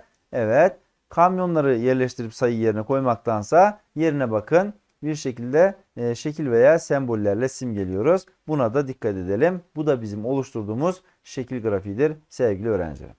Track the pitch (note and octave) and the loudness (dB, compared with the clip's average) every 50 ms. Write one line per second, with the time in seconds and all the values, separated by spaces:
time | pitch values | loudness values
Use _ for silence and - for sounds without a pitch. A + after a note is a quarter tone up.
0 | - _ _ _ _ - - C3 A#2 G#2+ A2+ C#3 E3 F#3+ F#3 - _ _ _ _ | -2 _ _ _ _ -8 -4 -2 0 2 4 4 4 4 2 -2 _ _ _ _
1 | _ _ - - E3+ F#3 F#3 F#3 F#3 F3+ E3+ D#3 C#3+ C#3 C3 A2+ A#2 B2+ C3 C3 | _ _ 0 2 2 2 2 0 -2 0 0 2 2 2 2 2 2 2 2 2
2 | B2+ B2 - - A#2+ A2 A2 - C3 A#2+ A#2+ A2+ A2+ A2+ G#2 G#2+ A2 - C3+ C3+ | 0 -2 -4 -6 -10 -8 -6 -2 0 0 0 2 2 0 0 0 -2 -2 -2 0
3 | C3+ B2+ A#2 - - - A2+ G#2+ G#2 - - E3 F#3+ G#3 G#3 - _ _ - - | 0 0 -2 -2 -2 -4 -2 -2 -2 2 4 4 4 4 2 -4 _ _ -4 -2
4 | D#3+ D#3+ D3 C#3+ C3+ A#2 A2 G#2+ G#2 - D3+ E3+ G3 G#3 G#3 _ _ _ _ - | 0 0 0 0 -2 0 0 -2 -2 2 2 2 2 0 -6 _ _ _ _ -10
5 | - D3 D#3 D3 - C#3 A#2 A#2+ A#2 B2 B2+ D#3 F3 G3 G3 - _ _ - - | -8 -8 -6 -6 -6 -8 -8 -8 -6 0 2 4 4 4 2 -2 _ _ -10 -6
6 | A#2+ A#2+ A#2 A#2 - D3+ D3 - D#3 C3+ A#2 A2+ A#2+ C#3 D#3+ E3+ - - D#3 C#3 | -4 -4 -4 -4 -6 -8 -6 -4 -2 2 4 6 6 6 6 4 2 0 -2 -2
7 | C3+ A#2+ A#2 G#2+ G#2 G2+ G2+ G#2 B2 C3+ - - C3+ B2 A2+ G2+ G2 F2+ F#2 F#2+ | 0 -2 -2 0 0 0 0 0 -2 -4 -4 -6 -8 -6 -4 -4 -4 -2 -2 0
8 | G#2+ D3 F3+ F#3+ - _ _ _ - - D#3 D3 B2+ A2 G#2+ C#3+ D3 C3 C3 - | 2 2 2 0 0 _ _ _ -8 -4 -2 0 0 0 0 -2 -2 -4 -6 -6
9 | - A2+ G2+ F#2+ F2+ F2+ G2 G#2+ C#3 E3+ F#3 F3+ E3+ _ - D3+ D#3 D3 C#3+ B2 | -4 -4 -4 -4 -2 -2 0 2 2 2 0 -2 -10 _ -8 -4 0 0 0 0
10 | A2+ G#2+ G2+ G#2 G#2+ A#2+ C#3 C#3 B2+ - - A#2 G#2+ G2 A2 A#2 D3 F3 F3+ - | -2 -8 -8 -8 -6 -4 -4 -4 -4 -6 -6 -8 -6 -6 -4 -2 -2 -2 -2 -4
11 | _ _ _ _ _ - - - B2+ B2 C3 B2 G#2 A2+ G2+ F#2+ F#2+ G#2 G2 G#2+ | _ _ _ _ _ -14 -10 -10 -10 -8 -8 -6 -4 -2 -2 -2 -4 -4 -2 0
12 | C#3+ D#3 D#3 D#3 _ _ - - C3 A2+ G2+ F#2+ G#2 A#2 G#2+ F#2 F2 D#2+ D2 C2+ | 0 0 -2 -4 _ _ -6 -2 0 0 0 -2 -2 -2 -2 -2 -2 -4 -8 -12
13 | C#2+ A#1+ A#1+ | -16 -18 -20